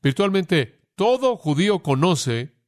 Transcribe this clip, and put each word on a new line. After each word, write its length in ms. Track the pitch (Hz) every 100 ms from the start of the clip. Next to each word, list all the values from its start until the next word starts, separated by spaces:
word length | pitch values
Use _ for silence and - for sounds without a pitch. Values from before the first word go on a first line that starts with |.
Virtualmente 840 | - 135 202 196 175 170 117 _ _ -
todo 400 | 208 254 262 233
judío 480 | 151 147 202 196
conoce 720 | - 135 170 165 - 117 131 _